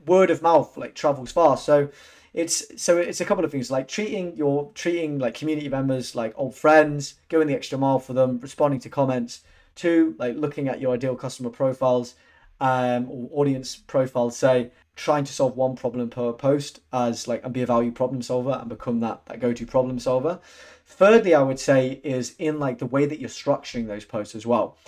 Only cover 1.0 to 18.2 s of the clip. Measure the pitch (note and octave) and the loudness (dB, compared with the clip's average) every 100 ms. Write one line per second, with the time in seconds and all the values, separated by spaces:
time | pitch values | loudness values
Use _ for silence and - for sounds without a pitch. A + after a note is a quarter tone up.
1 | D3+ C3 A#2+ - D#3 C3 - D3 C#3+ - | -2 -2 -2 2 4 4 4 4 2 -6
2 | - - _ - E3 - - - - E3+ | -20 -20 _ -6 -2 -4 -6 -4 2 2
3 | E3+ - F3 G3 D#3 C#3 A#2 C3+ C#3 - | 0 -4 -2 0 -2 -4 -4 -4 -4 -6
4 | G#3+ G3 F3 E3+ C#3+ C#3+ C#3+ - F3 E3+ | -6 -6 -6 -2 0 0 -2 -6 -4 -2
5 | D#3 C#3+ A#2+ - D3+ D3+ C#3+ C3+ C3+ C3 | -2 -4 -4 -4 -4 -4 -4 -2 -2 -2
6 | A#2+ B2 A2+ - C3 - D#3 D#3 D3+ D3 | -4 -6 -6 -6 -8 0 6 8 6 2
7 | C#3 - _ E3 D3+ B2+ - C3+ C3+ B2+ | -8 -14 _ 2 2 0 -4 -2 2 0
8 | B2+ B2+ B2+ B2 C3+ - D3 B2+ A#2 - | 0 0 2 0 -6 0 0 0 -4 -2
9 | C3 B2+ A#2+ - _ _ _ - F3 E3 | 0 0 -4 -10 _ _ _ -4 2 4
10 | D#3+ - B2 B2 D3 D3 C3+ - C3 B2 | 4 0 -4 -4 -4 -4 -4 -2 0 0
11 | C3 B2 B2+ - B2 - C3+ B2+ C3 B2+ | -2 -4 -8 -8 -8 -2 -2 2 2 2
12 | A#2+ - _ _ _ - C3 B2+ B2 B2 | -2 -10 _ _ _ -2 0 2 2 0
13 | B2+ B2+ A#2+ D3 C#3+ C3 C3 - - C#3 | -2 -8 -6 0 0 0 -6 -14 -4 -2
14 | C3 B2+ A#2+ - C3+ B2+ A#2+ - _ - | 0 0 -2 2 2 2 0 -10 _ -6
15 | - D3 C#3+ - C3 A#2 C3 B2 B2 B2 | 0 0 -2 -2 -2 0 -2 -2 -6 -4
16 | A#2 B2 A#2+ A#2 C#3 C#3+ C#3 - _ B2+ | -6 -4 -4 -2 0 0 -2 -14 _ -2
17 | A#2+ A2 - A#2 C3 B2+ B2 A#2+ A#2+ A#2 | -2 -2 -4 -6 -4 -4 0 2 0 0
18 | B2 C3 | -2 -2